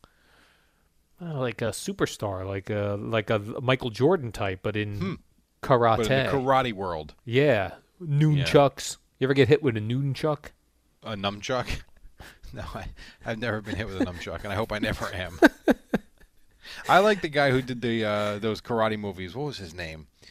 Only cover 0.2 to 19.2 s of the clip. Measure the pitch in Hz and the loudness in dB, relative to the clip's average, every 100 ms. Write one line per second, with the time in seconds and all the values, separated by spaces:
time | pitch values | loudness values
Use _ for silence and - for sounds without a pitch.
0.2 | _ _ _ _ _ _ _ _ _ _ | _ _ _ _ _ _ _ _ _ _
1.2 | 170 147 127 - 113 - - 202 110 - | -8 -4 -4 -2 -4 -4 -8 -2 -2 -2
2.2 | 107 92 95 98 95 104 101 101 113 113 | -6 -4 -4 -6 -4 -2 -2 -2 0 0
3.2 | 107 110 104 - 127 131 123 107 135 185 | 2 0 -2 -4 0 0 -2 2 4 4
4.2 | 120 - 101 92 107 104 104 101 190 147 | -2 -6 -4 -4 -4 -4 -4 -6 -6 -8
5.2 | _ _ _ _ - 127 117 110 110 131 | _ _ _ _ 2 6 6 4 4 2
6.2 | 131 139 127 131 127 95 95 80 76 - | 2 2 4 4 2 -2 -4 -6 -8 -14
7.2 | - 120 147 110 92 - _ _ 170 143 | -2 4 4 4 0 -8 _ _ -2 4
8.2 | 156 147 - 151 139 - - - _ _ | 4 4 4 6 6 2 -8 -12 _ _
9.2 | 131 139 117 147 139 110 107 127 139 131 | 2 4 6 6 4 0 -2 -2 -2 -2
10.2 | 156 147 - - _ _ _ _ - 104 | -2 -2 -8 -20 _ _ _ _ -10 -4
11.2 | 98 101 107 127 120 - - - - - | -4 -4 -4 -4 -4 -8 -10 -20 -20 -20
12.2 | - - - 120 95 - 90 - - - | -20 -20 -16 -14 -12 -12 -12 -14 -20 -14
13.2 | 113 110 117 107 104 95 107 95 90 87 | -10 -6 -4 -4 -6 -6 -6 -4 -4 -6
14.2 | 101 82 104 98 113 107 110 101 104 95 | -10 -8 -6 -4 -4 -2 -2 -4 -6 -6
15.2 | 90 87 - - - - - - - _ | -8 4 4 4 0 -2 -2 -8 -8 _
16.2 | - _ _ _ - - - 170 208 202 | -20 _ _ _ -18 -10 4 6 6 2
17.2 | 170 147 143 131 127 120 117 113 107 104 | 0 2 4 2 0 -4 -2 0 0 0
18.2 | 104 104 110 104 - 117 110 107 104 90 | 0 -2 -2 -4 -2 0 2 0 -6 -8